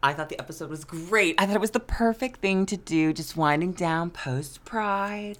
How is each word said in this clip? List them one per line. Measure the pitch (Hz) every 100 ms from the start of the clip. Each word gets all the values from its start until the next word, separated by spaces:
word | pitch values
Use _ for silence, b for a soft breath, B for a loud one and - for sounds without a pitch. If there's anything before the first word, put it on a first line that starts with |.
I | 135
thought | 147 151
the | -
episode | - 156 151
was | 151 147
great. | 165 170 214 185 156
I | 196
thought | 208
it |
was | 214
the | 226
perfect | - - 233 226 254 -
thing | 196 190 190
to | 185
do, | - 160 156
just | 156 156 160
winding | 151 147 175
down | 175 170 160 170
post-Pride. | 170 135 127 147 - - 226 208 196 202 208 208 208